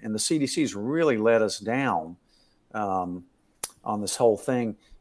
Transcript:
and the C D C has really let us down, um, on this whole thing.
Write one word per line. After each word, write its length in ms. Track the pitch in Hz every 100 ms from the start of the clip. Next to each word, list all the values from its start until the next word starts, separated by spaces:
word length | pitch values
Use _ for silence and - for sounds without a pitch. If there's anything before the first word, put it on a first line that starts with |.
and 120 | 110 107
the 40 |
C 180 | - 160
D 80 | 139
C 140 | -
has 140 | 135 101
really 420 | 110 160 160 113
let 240 | 113 117
us 180 | 107 -
down, 580 | 104 120 135 87 82 87 _ _ _ _ _
um, 520 | 110 101 95 90 90 87 _ _ _ - -
on 180 | - 107
this 140 | 101 -
whole 200 | 120 104
thing. 400 | - 123 117 101 _ -